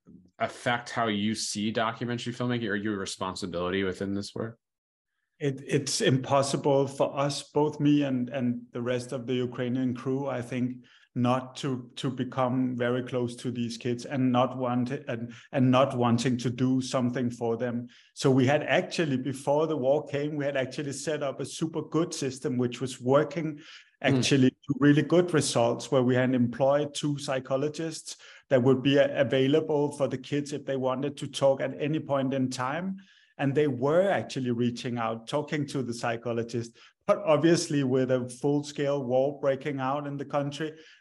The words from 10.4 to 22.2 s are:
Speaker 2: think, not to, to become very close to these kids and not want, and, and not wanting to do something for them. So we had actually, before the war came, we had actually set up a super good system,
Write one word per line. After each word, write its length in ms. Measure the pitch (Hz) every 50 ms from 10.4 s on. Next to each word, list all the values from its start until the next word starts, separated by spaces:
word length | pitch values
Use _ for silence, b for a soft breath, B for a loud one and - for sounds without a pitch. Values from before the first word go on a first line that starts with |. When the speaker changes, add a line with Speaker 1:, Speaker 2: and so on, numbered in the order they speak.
Speaker 2:
think, 360 | 120 123 - 127 120 127 127 - B B B B B B B
not 400 | 127 123 120 123 127 127 127 - -
to, 320 | - 147 131 123 127 - -
to 140 | - - 139
become 680 | 120 127 127 123 120 135 131 123 123 131 127 127 127
very 280 | 117 120 120 123 127 127
close 320 | 127 135 127 123 120 120 -
to 140 | - 131
these 260 | 117 120 120 117 117 -
kids 280 | - 120 120 120 120
and 260 | - 151 131 131 127 123
not 240 | 123 127 131 131 127
want, 340 | 131 120 123 123 123 123
and, 420 | 139 135 - - 127 113 117 117 B B B B B
and 180 | 143 127 131
not 260 | 127 127 135 - 131 123
wanting 400 | 120 120 117 117 120 135 123 120
to 120 | - 131
do 320 | 120 120 131 127 131 131
something 480 | 127 - - 135 123 123 120 135 123 123
for 260 | 120 - 120 113 117
them. 320 | 113 123 123 117 120 123 120 B B B B B
So 140 | - - 143
we 160 | 131 131 131
had 180 | 123 143 151 147
actually, 540 | - 131 175 180 180 - - 170 151 131 127
before 480 | 127 143 131 - - - 143 147 160
the 120 | 160 160 151
war 280 | 123 131 143 151 151 -
came, 280 | - 139 143 151 151
we 100 | 147 139
had 120 | 139 139 135
actually 360 | 131 120 123 - 151 139 135
set 300 | 139 - - 156 147 147
up 160 | 135 131 -
a 60 | -
super 360 | - - - 170 160 165 160
good 320 | 147 - - 156 165 170 -
system, 440 | -